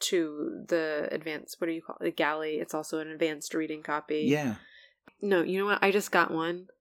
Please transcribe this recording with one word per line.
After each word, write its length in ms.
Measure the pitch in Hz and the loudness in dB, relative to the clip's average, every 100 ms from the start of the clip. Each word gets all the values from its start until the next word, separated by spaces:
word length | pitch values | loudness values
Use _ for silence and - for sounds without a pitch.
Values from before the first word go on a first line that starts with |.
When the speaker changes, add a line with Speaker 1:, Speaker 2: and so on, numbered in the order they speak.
Speaker 1:
to 640 | - 185 160 151 - - - | 0 2 0 -2 -6 -6 -2
the 400 | 170 156 151 - | 0 0 0 -2
advanced, 480 | 151 156 151 - - | -4 -6 -8 -10 -6
what 60 | 170 | -4
do 60 | |
you 100 | 165 | -4
call 140 | - - | -8 -4
it? 40 | |
The 60 | 175 | -4
galley. 440 | - 151 156 156 151 | 0 0 0 -2 -2
It's 180 | - | -4
also 240 | 156 156 160 | -6 -4 -6
an 100 | 156 | -6
advanced 460 | 156 165 147 - | 0 0 0 -4
reading 280 | 165 156 151 | -4 -2 -6
copy. 400 | 156 151 - 151 151 | -4 -4 -2 0 2
Speaker 2:
Yeah. 280 | 147 139 101 - - - _ - - | 2 0 -4 -10 -20 -20 _ -20 -6
Speaker 1:
No, 220 | 202 185 | 2 4
you 160 | 165 185 | 4 2
know 80 | 202 | 2
what? 160 | 202 | 4
I 80 | 196 | 4
just 200 | 202 - | 4 4
got 200 | 185 165 | 4 4
one. 380 | 160 165 175 190 - | 2 -2 -4 -10 -20